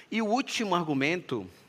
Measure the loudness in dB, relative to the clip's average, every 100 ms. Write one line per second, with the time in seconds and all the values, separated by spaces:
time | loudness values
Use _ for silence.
0 | -6 -2 2 2 0 -2 0 0 2 2
1 | 2 0 -2 -6 -6 -14